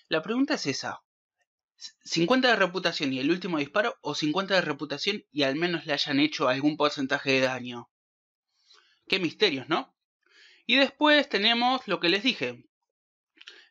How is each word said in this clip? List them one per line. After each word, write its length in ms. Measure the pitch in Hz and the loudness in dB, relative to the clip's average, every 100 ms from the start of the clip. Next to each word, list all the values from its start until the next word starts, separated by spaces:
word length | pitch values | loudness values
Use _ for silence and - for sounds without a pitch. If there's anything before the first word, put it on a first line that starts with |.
| _ | _
La 120 | 160 | -4
pregunta 340 | 170 240 277 | -2 -2 -2
es 120 | 294 147 | -2 -4
esa. 340 | 131 120 95 _ _ _ _ _ _ _ _ - - | -6 -8 -12 _ _ _ _ _ _ _ _ -20 -20
¿Cincuenta 440 | - - 170 254 254 | -6 -2 2 4 4
de 80 | 214 | 4
reputación 560 | 185 185 180 165 143 | 2 0 -4 -2 -2
y 80 | 131 | -2
el 100 | 139 | 0
último 280 | 180 185 160 | 0 0 -4
disparo 380 | 143 208 233 - | 0 0 -2 -4
o 140 | - | -8
cincuenta 400 | 143 151 165 190 | -4 -2 -2 2
de 80 | 190 | 0
reputación 600 | 156 143 151 143 - - - | 2 -4 -6 -4 -4 -4 -6
y 140 | 143 | -2
al 100 | 135 | 0
menos 320 | 139 175 165 151 | 0 -2 -2 -4
le 60 | |
hayan 260 | 139 151 139 | -4 0 2
hecho 300 | 151 151 135 | 2 2 0
algún 280 | 135 147 151 | 2 0 2
porcentaje 560 | 147 151 135 143 139 | 0 0 -2 -2 2
de 80 | 131 | 2
daño? 480 | 131 127 123 120 120 _ _ _ _ _ _ _ _ _ _ _ _ | 2 -2 -8 -12 -14 _ _ _ _ _ _ _ _ _ _ _ _
Qué 120 | 190 | -2
misterios, 480 | 170 - 208 135 127 | -2 0 0 0 -2
¿no? 280 | 175 269 _ _ _ _ _ - _ - | -4 -4 _ _ _ _ _ -20 _ 0
Y 100 | 254 | 2
después 520 | 269 - 302 294 277 | 2 2 4 4 4
tenemos 580 | 202 214 233 240 262 214 | 0 2 2 2 0 -2
lo 140 | 175 | -2
que 80 | 175 | 2
les 140 | 190 | 2
dije. 400 | 247 - 123 120 _ _ _ _ _ _ _ _ - - _ | 0 -2 -6 -8 _ _ _ _ _ _ _ _ -20 -20 _